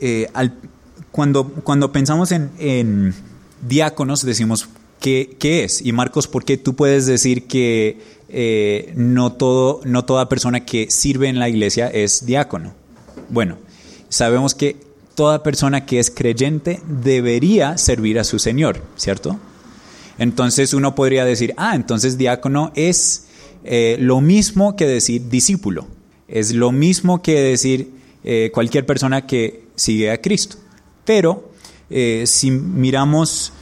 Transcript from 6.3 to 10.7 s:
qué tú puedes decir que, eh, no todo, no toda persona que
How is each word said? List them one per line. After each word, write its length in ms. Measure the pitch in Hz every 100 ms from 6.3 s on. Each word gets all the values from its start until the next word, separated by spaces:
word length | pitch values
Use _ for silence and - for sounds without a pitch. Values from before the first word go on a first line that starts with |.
| 127
qué 120 | - 131
tú 180 | 135
puedes 320 | 131 139 139 131
decir 400 | 123 127 123 123
que, 540 | 131 120 113 107 107 - - -
eh, 640 | 127 117 110 104 104 - 147
no 360 | 120 123 123
todo, 480 | - 131 127 131 143
no 200 | 127 123
toda 240 | 127 131 120
persona 360 | 123 123 123
que 240 | -